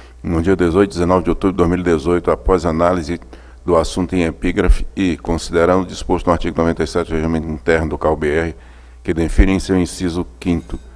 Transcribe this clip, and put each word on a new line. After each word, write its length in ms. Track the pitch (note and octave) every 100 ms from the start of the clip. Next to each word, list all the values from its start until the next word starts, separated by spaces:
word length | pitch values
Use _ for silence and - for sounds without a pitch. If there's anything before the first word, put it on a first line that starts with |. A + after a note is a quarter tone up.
| - -
no 180 | F2+ E2
dia 140 | E2 F#2
dezoito 340 | F2 E2+ G2+
e 60 | F2
dezenove 300 | F2 F#2 E2+
de 40 |
outubro 220 | E2 G2
de 60 | F2+
dois 120 | E2+
mil 100 | F2+
e 20 |
dezoito, 480 | F2 D#2+ D#2+ F2 F2+
após 340 | D#2 - F#2 E2+
análise 560 | D#2+ E2+ F2+ D#2 E2+ - - - -
do 120 | - E2
assunto 400 | D#2+ - F2 F#2
em 80 |
epígrafe 640 | E2+ - F#2 E2+ F2+ - - -
e, 220 | F#2+ D#2+
considerando 640 | - E2 - E2+ E2+ F#2
o 40 | F2+
disposto 400 | D#2 - F2 -
no 60 |
artigo 260 | E2+ F2 E2
noventa 280 | E2 E2 D#2+
e 20 |
sete 220 | F2 E2
do 60 | D#2+
Regimento 340 | D#2+ E2 D#2+
Interno 400 | D2+ - E2 D#2
do 80 | D2
cal 180 | D#2 D#2
B 140 | D2+
R, 260 | D2+ E2 - - - - -
que 100 | -
define 380 | E2 D#2+ - F#2+
em 80 | F#2+
seu 180 | E2+ F#2
inciso 480 | F2 - F#2 E2+ E2+ -
quinto, 400 | F2+ E2 - - -